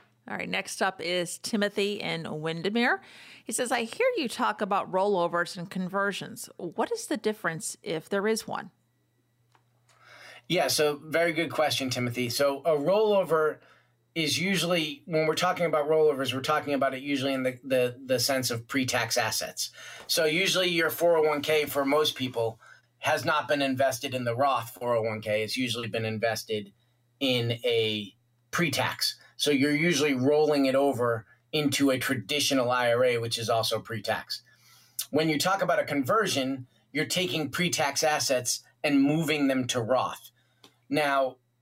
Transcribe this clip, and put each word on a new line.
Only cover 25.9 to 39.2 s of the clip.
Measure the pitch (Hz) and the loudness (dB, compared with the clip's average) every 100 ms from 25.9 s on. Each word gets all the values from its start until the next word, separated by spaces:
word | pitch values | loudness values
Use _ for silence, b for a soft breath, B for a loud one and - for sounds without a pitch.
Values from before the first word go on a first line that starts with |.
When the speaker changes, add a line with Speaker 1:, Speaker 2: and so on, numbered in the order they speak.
| 113 110 | -4 -2
Speaker 2:
invested | 110 113 107 - 107 98 _ _ _ _ _ | -2 -2 -2 -4 -6 -6 _ _ _ _ _
in | 135 123 117 120 | 0 2 0 -2
a | 123 117 110 107 101 - _ _ _ | 0 2 2 -2 -6 -14 _ _ _
pre-tax. | - 160 123 - - - - B - | -2 0 0 -2 -2 -4 -4 B -2
So | 147 | 0
you're | 139 147 147 | 2 2 2
usually | 170 143 151 127 | 2 2 2 2
rolling | 131 151 151 147 135 | 4 6 4 4 4
it | |
over | 135 143 120 120 110 b b _ | 4 2 2 0 0 b b _
into | 156 143 - 139 | 0 0 2 2
a | 123 | 2
traditional | - 131 - 147 - 135 120 | 0 -4 -2 -2 0 2 2
I | 123 120 | 2 2
R | 120 | 4
A, | 127 120 | 2 2
which | 113 117 | -2 -4
is | 113 | 0
also | 113 107 110 | 0 0 -2
pre-tax. | - 113 110 98 - - B B B B B B - | -4 -6 -4 -4 -6 -12 B B B B B B -2
When | 151 160 | 2 2
you | 147 | 2
talk | 185 190 | 2 2
about | 180 127 | 2 2
a | |
conversion, | - 143 131 220 196 - 131 135 - b b | 0 -2 2 2 2 0 -2 -4 -10 b b
you're | 151 - | -6 -2
taking | 180 180 170 135 | -2 -2 -2 -4
pre-tax | - 175 - 143 - | -2 -2 0 -2 0
assets | 156 - - 127 123 - b b | 0 0 0 0 0 -6 b b
and | 151 139 | 2 4
moving | 143 156 | 4 4